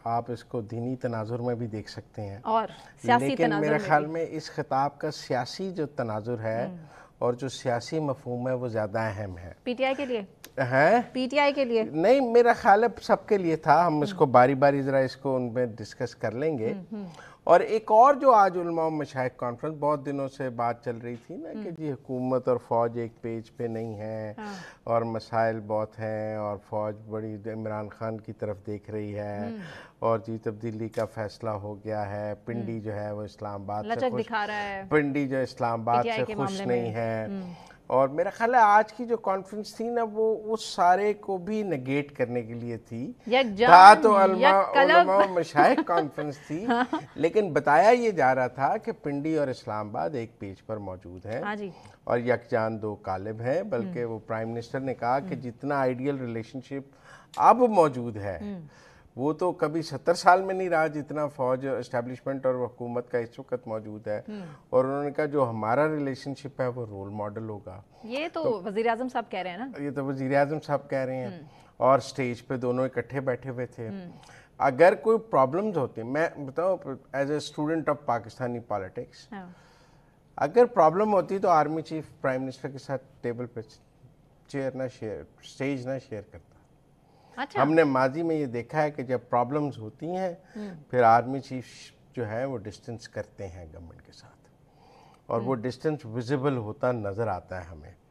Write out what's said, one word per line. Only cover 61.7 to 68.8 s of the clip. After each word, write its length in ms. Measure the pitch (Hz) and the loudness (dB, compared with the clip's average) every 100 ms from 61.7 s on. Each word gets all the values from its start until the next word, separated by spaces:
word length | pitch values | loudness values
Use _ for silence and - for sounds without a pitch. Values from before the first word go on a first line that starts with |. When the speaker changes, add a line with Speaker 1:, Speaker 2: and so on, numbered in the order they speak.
| 127 123 123 120 127 - 139 131 | -4 -4 -4 -4 -8 -6 -4 -2
Speaker 1:
और 100 | 127 | -2
हुकूमत 500 | 123 - 120 120 120 | -4 -8 -6 -6 -4
का 60 | 123 | -4
इस 200 | 113 - | -4 -10
वक्त 240 | - 123 110 | -8 -8 -6
मौजूद 400 | 110 107 107 107 | -8 -8 -10 -8
है। 160 | 104 - | -8 -8
Speaker 2:
हम्म। 140 | 104 151 143 _ | -14 -14 -18 _
Speaker 1:
और 140 | 127 131 | 2 2
उन्होंने 240 | 139 143 | 0 -4
कहा, 160 | 135 151 | -2 -2
जो 160 | 147 | 0
हमारा 420 | 123 110 107 127 156 | 0 0 0 2 2
रिलेशनशिप 760 | 156 139 127 143 135 135 - | 0 -4 -6 -8 -10 -10 -6
है, 80 | 127 | -4
वो 160 | 123 | -4
रोल 240 | 113 98 98 | -8 -10 -10
मॉडल 360 | 104 104 104 | -8 -8 -8
होगा। 400 | 110 104 107 101 - _ | -10 -10 -14 -18 -20 _
Speaker 2:
ये 240 | 220 254 330 | -10 -8 -6
तो 160 | 339 | -4
Speaker 1:
तो 160 | 302 214 | -2 -4
Speaker 2:
वज़ीर 280 | 175 202 | -4 -2